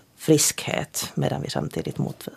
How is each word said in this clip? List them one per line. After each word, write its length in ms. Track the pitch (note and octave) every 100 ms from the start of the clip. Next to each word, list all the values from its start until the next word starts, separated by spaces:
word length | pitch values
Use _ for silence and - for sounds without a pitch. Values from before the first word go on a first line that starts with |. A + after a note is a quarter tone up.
| - -
friskhet 920 | - D3+ - - - - D3+ - - -
medan 260 | C#3+ C#3+
vi 80 | -
samtidigt 480 | - - - - -
mot-, 300 | - - -